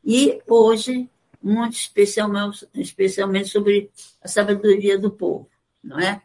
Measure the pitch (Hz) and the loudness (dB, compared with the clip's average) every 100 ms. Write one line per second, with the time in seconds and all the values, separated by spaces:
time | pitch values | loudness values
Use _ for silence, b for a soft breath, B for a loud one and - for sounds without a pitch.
0 | - 240 277 - - 233 220 220 254 254 | 0 2 2 0 2 4 6 2 -2 -6
1 | 247 _ _ _ 202 220 233 233 - - | -8 _ _ _ -2 -2 -2 -6 -6 0
2 | 202 - 208 202 202 202 - - - - | 2 2 -2 -2 -6 -8 -14 -10 -10 -2
3 | 190 190 196 196 196 208 202 202 202 - | -2 0 -2 -2 -2 -2 2 0 -2 -20
4 | B B - - 208 202 208 196 202 196 | B B -4 -2 0 2 4 4 2 0
5 | 202 - 185 135 - _ _ _ - 135 | -2 -4 -6 -6 -10 _ _ _ -12 -4
6 | 185 208 | -4 -4